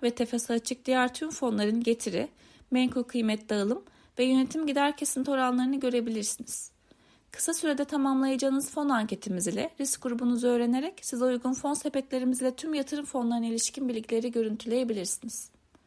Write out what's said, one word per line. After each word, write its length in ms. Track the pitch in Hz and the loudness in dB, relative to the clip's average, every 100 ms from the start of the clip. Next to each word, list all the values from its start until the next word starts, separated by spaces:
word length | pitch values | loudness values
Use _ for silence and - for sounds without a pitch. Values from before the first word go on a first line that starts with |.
ve 80 | 240 | -2
tefese 420 | 240 233 240 - | 0 -2 -2 0
açık 320 | 233 233 247 | -2 -2 -4
diğer 300 | - 254 247 | 0 2 2
tüm 160 | 254 311 | 0 -8
fonların 520 | - 254 214 208 226 | -2 -2 2 2 2
getiri, 460 | 233 233 - 185 277 - - - - | 2 0 0 -2 -4 -8 -20 -20 -2
menkul 320 | 254 254 254 | 2 2 2
kıymet 460 | 247 247 220 214 - | -2 0 0 0 0
dağılım 340 | 214 202 247 - - - - | 0 2 0 -6 -20 -10 0
ve 60 | |
yönetim 420 | 247 262 262 311 311 | 4 4 4 0 0
gider 300 | 277 285 285 | 2 2 2
kesinti 340 | 294 - 269 | -2 -2 0
oranlarını 500 | 269 254 247 254 277 | 2 2 2 2 2
görebilirsiniz. 920 | 262 247 233 220 208 - - - - _ _ _ _ _ _ | 2 0 0 -2 -2 -4 -8 -10 -10 _ _ _ _ _ _
Kısa 240 | - - | -4 -2
sürede 300 | 330 320 277 | 0 0 0
tamamlayacağınız 840 | 285 302 269 262 269 262 269 269 277 | 0 0 2 2 2 2 2 2 0
fon 180 | - 285 | -2 0
anketimiz 580 | 254 220 190 - 185 170 | 2 0 -4 -4 -2 -2
ile 240 | 190 302 - | -2 -4 -2
risk 220 | 277 - | -2 -2
grubunuzu 460 | 262 240 247 240 240 | -2 0 0 2 2
öğrenerek 500 | 240 240 247 302 392 | 2 2 2 -2 -6
size 220 | - 247 | -6 0
uygun 280 | 254 247 254 | 2 2 0
fon 220 | 254 285 | -2 -2
sepetlerimiz 680 | 294 294 285 269 254 254 254 | -2 -2 -4 -2 -2 0 2
ile 140 | 262 254 | 0 -2
tüm 180 | 320 | -4
yatırım 300 | 302 269 294 | -2 -2 -4
fonlarına 420 | 285 277 233 240 233 | -4 -2 0 0 0
ilişkin 420 | 226 - - 262 | 0 -2 -2 -4
bilgileri 440 | 226 226 226 247 | -4 -2 -2 0
görüntüleyebilirsiniz. 1200 | 233 220 220 233 233 247 214 175 - 226 - - _ _ _ | 0 -2 -2 -2 0 0 -2 -4 -6 -8 -12 -12 _ _ _